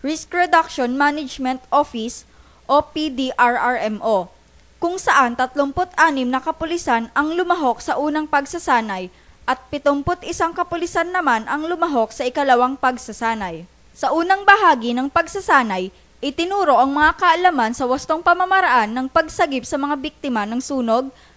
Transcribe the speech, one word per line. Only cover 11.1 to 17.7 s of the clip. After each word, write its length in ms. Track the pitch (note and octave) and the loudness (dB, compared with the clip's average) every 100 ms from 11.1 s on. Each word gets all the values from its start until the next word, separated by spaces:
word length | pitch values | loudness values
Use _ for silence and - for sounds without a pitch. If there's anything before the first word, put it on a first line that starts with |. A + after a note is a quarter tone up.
naman 320 | F#4 D4+ A3+ A3 | 0 0 0 -2
ang 240 | C#4+ D#4+ | -6 -4
lumahok 400 | F4 E4+ C#4 A3 | -2 0 0 -2
sa 160 | - B3+ | -2 -4
ikalawang 560 | C4+ C#4 A#3+ B3 C4+ | -2 4 4 4 0
pagsasanay. 880 | C4 B3 - G#3 A3+ A3+ F#3+ E3 F3 _ - | -2 -2 -10 -6 -4 -4 -6 -10 -14 _ -20
Sa 160 | - B3+ | -6 -2
unang 320 | D#4 E4+ G4 | 0 2 2
bahagi 560 | G4+ G4+ F#4+ C4+ A#3 A#3+ | 6 6 6 4 0 -2
ng 80 | C#4 | -2
pagsasanay, 880 | E4+ E4 G4+ - C#4 A3+ F#3 F#3+ - _ _ | -2 -2 -6 2 2 2 -4 -6 -10 _ _
itinuro 640 | C#4 C#4 E4+ G4+ F4 A#3+ | -8 -4 -2 0 4 4
ang 80 | C4+ C#4 | 4 4
mga 240 | D4+ E4+ | 2 4
kaalaman 560 | F4+ E4 F4+ D4 A3 | 2 4 2 2 -2